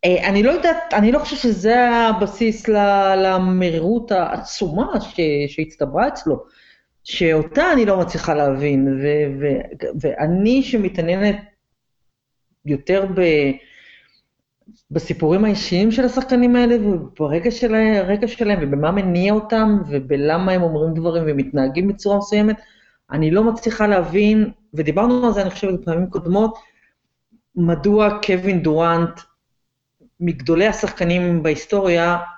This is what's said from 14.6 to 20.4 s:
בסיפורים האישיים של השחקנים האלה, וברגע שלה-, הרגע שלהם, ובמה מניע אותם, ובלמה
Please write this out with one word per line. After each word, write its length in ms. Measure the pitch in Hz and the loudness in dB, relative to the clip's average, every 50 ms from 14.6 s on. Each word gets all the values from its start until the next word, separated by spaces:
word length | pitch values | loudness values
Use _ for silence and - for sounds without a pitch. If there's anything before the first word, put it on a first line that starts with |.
| _ - - _ _ _ | _ -20 -20 _ _ _
בסיפורים 540 | 143 160 - - 170 - 160 151 165 190 214 | -6 -6 -4 -4 -6 -2 0 2 2 2 2
האישיים 460 | 214 202 202 - - 180 175 202 226 | 2 0 -2 -4 -2 0 2 2 2
של 140 | 220 - 254 | 2 2 0
השחקנים 520 | 247 - 320 262 - 254 240 240 247 240 | 0 0 -2 -2 0 2 2 4 4 4
האלה, 200 | 247 240 233 240 233 208 | 4 4 4 2 2 2
וברגע 640 | 208 190 170 143 127 - _ 156 147 147 170 170 240 | 0 0 -2 -4 -8 -6 _ -4 -2 -2 0 0 -2
שלה-, 480 | 226 233 247 233 220 220 220 220 220 202 | -2 0 -2 0 2 2 2 4 2 2
הרגע 300 | 185 180 202 208 233 226 | 2 0 0 0 0 -4
שלהם, 300 | 226 - 233 208 208 180 156 | -2 -2 0 0 0 0 0
ובמה 280 | 139 139 139 147 156 | -2 -2 0 0 0
מניע 420 | 185 202 190 185 175 175 180 196 208 | 0 0 0 0 0 2 2 2 0
אותם, 460 | 214 214 214 226 220 220 214 214 202 185 147 | 0 0 -2 0 0 2 2 2 0 0 -2
ובלמה 640 | 143 139 135 131 147 139 143 151 156 175 | -4 -6 -2 -2 -2 0 0 0 0 0